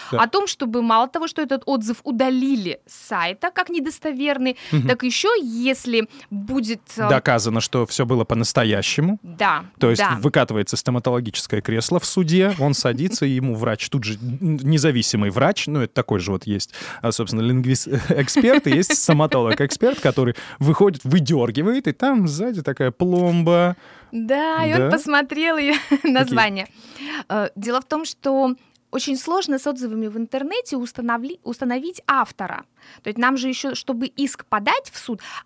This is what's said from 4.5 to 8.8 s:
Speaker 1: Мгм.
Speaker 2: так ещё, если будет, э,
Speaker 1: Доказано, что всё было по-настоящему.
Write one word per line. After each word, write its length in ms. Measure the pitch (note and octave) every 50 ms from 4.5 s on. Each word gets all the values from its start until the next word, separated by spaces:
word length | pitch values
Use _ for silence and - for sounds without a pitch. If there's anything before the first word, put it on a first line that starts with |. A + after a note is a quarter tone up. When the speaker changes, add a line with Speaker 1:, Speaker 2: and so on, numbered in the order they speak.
| B3+ - - -
Speaker 1:
Мгм. 160 | - D3+ B2 B3
Speaker 2:
так 160 | B3+ B3 B3
ещё, 240 | B3 A#3 - - G#4 A#4+ G#4+
если 680 | D4 A#3 A3+ A#3 A#3+ C4 C4 - - B3+ A#3 A3+ A3 - - - - _
будет, 500 | G#3 G3+ G3+ G#3+ C4 C4+ A3+ G#3+ A#3 - _ - -
э, 120 | A3 A3 G#3
Speaker 1:
Доказано, 520 | C#3 B2+ - D3 B2 A2+ G#2 A#2 A2 A2+
что 240 | - - - B2+ A#2
всё 180 | - - - C3
было 180 | A#2 C3 A#2+ A2
по-настоящему. 960 | - A#2 A2+ A#2 - - C3 A#2 A2 G#2 G2+